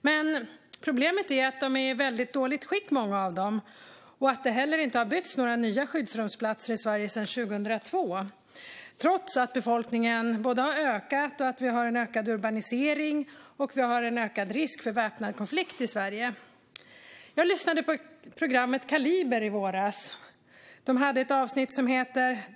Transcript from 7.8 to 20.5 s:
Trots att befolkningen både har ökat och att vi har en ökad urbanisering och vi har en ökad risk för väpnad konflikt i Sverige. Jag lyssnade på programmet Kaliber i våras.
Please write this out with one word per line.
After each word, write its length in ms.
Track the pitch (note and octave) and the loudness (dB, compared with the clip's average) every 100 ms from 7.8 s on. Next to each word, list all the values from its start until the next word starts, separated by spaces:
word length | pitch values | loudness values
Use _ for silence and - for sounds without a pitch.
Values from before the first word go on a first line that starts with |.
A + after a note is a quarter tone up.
| - F#4 D#4+ F3+ G3 - _ - - - - - | -2 -2 0 -2 -6 -10 _ -20 -18 -18 -20 -2
Trots 380 | D#4 F#4 F#4 C4 | 2 2 0 0
att 160 | B3 | 2
befolkningen 920 | B3+ A#3 A#3 A#3 A#3 A#3 A#3 A#3 A3+ | 0 0 0 0 0 2 2 0 0
både 200 | A#3 B3 | 0 2
har 100 | C4+ | 2
ökat 680 | D4 D4 G#3+ - C#4 C#4+ C#4 | 2 0 0 0 0 0 0
och 80 | C4 | -2
att 140 | B3+ | 0
vi 60 | B3+ | 0
har 180 | A#3+ A#3+ | 2 2
en 100 | A#3 | 0
ökad 320 | A3+ A#3 A3 | 0 -2 0
urbanisering 1000 | A3 A3 A3 G#3 A#3+ D4 D4 D4+ D4+ C#4+ - - - | 0 0 -2 -2 0 2 2 0 0 -4 -10 -20 -6
och 200 | C#4 C4 | -4 0
vi 60 | |
har 200 | B3 A#3+ | 2 2
en 160 | A#3 A#3+ | 2 0
ökad 340 | A3 A3 G3 | -2 -2 -2
risk 300 | A3+ D#4 - | 0 -2 -2
för 100 | A#3 | -2
väpnad 440 | A3 A3 - G#3 G3 | 0 -2 -2 -6 -4
konflikt 440 | G#3 D4+ F4 - | -4 -2 -4 -4
i 60 | A#3+ | -4
Sverige. 460 | G#3+ G3 G#3 A#3+ G#3 - - _ - - - - - - - | -2 -4 -4 -6 -6 -16 -20 _ -20 -20 -20 -20 -20 -8 0
Jag 100 | E4+ | 2
lyssnade 340 | F#4+ - E4 | 4 2 0
på 140 | D#4 D#4 - - - - | 0 -2 -4 -20 -20 -4
programmet 480 | D#4+ B3+ B3 C4 - | 2 2 2 0 2
Kaliber 560 | D4+ C4+ F#4 D4 A#3 | 2 4 2 2 2
i 60 | G#3+ | 0
våras. 680 | G#3 G3 F#3+ G3+ G3+ - - - - _ | 0 -2 0 -2 -2 -8 -10 -20 -20 _